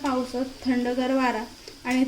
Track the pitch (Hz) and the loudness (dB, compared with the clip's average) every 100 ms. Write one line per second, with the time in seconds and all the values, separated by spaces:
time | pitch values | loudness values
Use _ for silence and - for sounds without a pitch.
0 | 285 262 247 247 262 - 254 247 240 247 | 0 0 -2 -2 -4 -4 -2 0 0 0
1 | 254 269 254 220 240 - - - 247 254 | 2 2 2 0 -4 -12 -20 -10 0 2